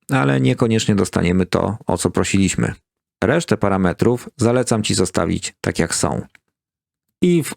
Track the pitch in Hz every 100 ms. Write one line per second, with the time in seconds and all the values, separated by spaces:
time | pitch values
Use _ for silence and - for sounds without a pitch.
0 | - 135 139 135 131 127 120 110 - 101
1 | 92 92 87 90 90 90 92 110 - 92
2 | 90 95 92 98 92 - 57 - _ _
3 | _ _ 95 165 - 214 101 95 92 -
4 | 110 120 - - 113 127 120 113 101 98
5 | 92 - 87 90 - - - - 80 -
6 | 78 - - _ _ _ _ _ _ _
7 | _ _ 180 170 -